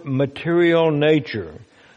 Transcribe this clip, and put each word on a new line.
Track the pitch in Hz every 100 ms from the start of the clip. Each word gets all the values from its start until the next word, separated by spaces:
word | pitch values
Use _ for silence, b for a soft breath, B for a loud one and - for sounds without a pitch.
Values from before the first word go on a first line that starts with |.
material | 143 131 139 - 160 170 170 165 165
nature, | 147 151 156 - 113 85 - - b b